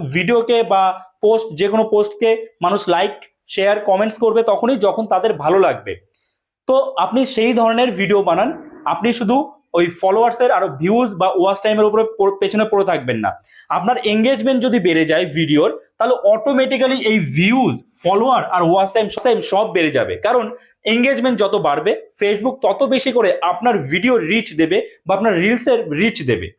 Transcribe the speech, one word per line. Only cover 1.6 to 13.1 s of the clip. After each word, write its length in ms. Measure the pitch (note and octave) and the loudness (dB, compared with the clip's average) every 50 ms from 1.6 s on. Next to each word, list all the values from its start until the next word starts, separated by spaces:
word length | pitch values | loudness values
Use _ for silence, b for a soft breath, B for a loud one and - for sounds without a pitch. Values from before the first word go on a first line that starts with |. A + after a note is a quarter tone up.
| G3 G3+ | -2 0
কোনো 160 | G#3 A3 A3 | 0 0 0
পোস্টকে 640 | A3 A3 G#3 G#3 G#3 G#3 - A#3 A3+ A3+ A3 A3+ - _ _ | 2 0 0 0 -2 -2 -2 0 0 0 0 -4 -10 _ _
মানুষ 280 | - F3+ G3+ G3 - F#3 | -2 -2 -2 -2 -2 0
লাইক, 220 | E3+ E3+ G3 G#3+ - - - _ _ _ _ - | 0 0 0 -2 -4 -10 -18 _ _ _ _ -8
শেয়ার, 320 | - G3+ F#3+ G3+ G#3 G#3 | -4 -2 0 0 0 0
কমেন্টস 380 | G#3 G#3 F#3+ F#3+ G#3+ A3 G#3+ - | 0 0 0 0 0 -2 -2 0
করবে, 260 | A#3 A3 A3+ A#3 A#3 | 0 2 2 2 2
তখনই 320 | A3+ G3+ - A#3+ A#3 C4+ | 2 0 0 0 0 0
যখন 300 | G#3 G3+ G3 - A3 A3 | 0 0 0 0 -2 -2
তাদের 280 | G3+ G3 F3+ - A3 - | -2 0 0 0 0 -2
ভালো 260 | C#3+ C#3+ D#3 F3+ F#3+ | -2 0 0 2 4
লাগবে। 360 | F#3 D#3 A#2+ G#2+ - G2+ F2 - _ _ b b b b b b _ _ _ _ _ - | 4 2 0 -2 -6 -10 -12 -12 _ _ b b b b b b _ _ _ _ _ 0
তো 280 | C4 C4+ C#4 C4+ - F3 | 2 2 2 0 -2 -4
আপনি 260 | F3+ F#3 G#3+ C4 C4 | -2 0 0 0 0
সেই 280 | - - A3 A3 A#3+ A#3+ | 0 0 0 0 2 2
ধরনের 380 | A#3 A3+ A3+ A3+ A#3 B3+ B3 | 2 2 2 2 2 0 0
ভিডিও 320 | F#3+ F3+ G3 F#3 G#3 G3+ G3 | 0 -2 0 2 2 2 2
বানান, 260 | F3+ E3 F3 A3 C4+ E4 - - - - - - | 2 0 0 0 -2 -4 -6 -12 -20 -20 -10 -6
আপনি 280 | C#3+ E3+ - G3 A#3+ A3+ | -6 -4 -2 -2 -2 -2
শুধু 380 | - A#3+ G3 B3 C#4 - - - _ _ _ - | -2 0 0 0 0 0 -2 -8 _ _ _ 0
ওই 140 | E3+ F3 F3 | 0 0 0
ফলোয়ার্সের 640 | E3+ - G3 F#3+ G3 A3 A#3 A#3+ A#3 A#3 B3 B3 | -2 -2 -2 0 2 2 2 0 0 0 0 2
আর 160 | A3+ F3+ G3 F3 | 2 0 0 -2
ভিউজ 480 | C#3+ C3+ D#3+ F#3 G#3+ A#3 B3+ G#3+ G3 E3 | -4 -4 -2 0 2 2 0 0 -2 -2
বা 100 | F#3 F#3+ | -2 0
ওয়াচ 340 | F#3 F#3 F3 G3 G3 F#3+ | 2 2 2 0 0 0
টাইমের 240 | - A3 G#3+ G#3+ G#3+ | -2 0 2 2 2
উপরে 180 | G#3 G#3 A3 A3+ A3 - - | 2 2 2 0 0 -2 0
পড়-, 200 | G3 G3 G3 - | 0 0 0 0
পেছনে 260 | G3+ G3 G#3 G#3+ G#3+ | -2 -2 0 0 0
পড়ে 200 | G#3+ G#3+ G3 F#3+ | 0 0 0 2
থাকবেন 320 | F#3 E3+ C#3+ B2 B2+ | 0 0 -2 -2 -4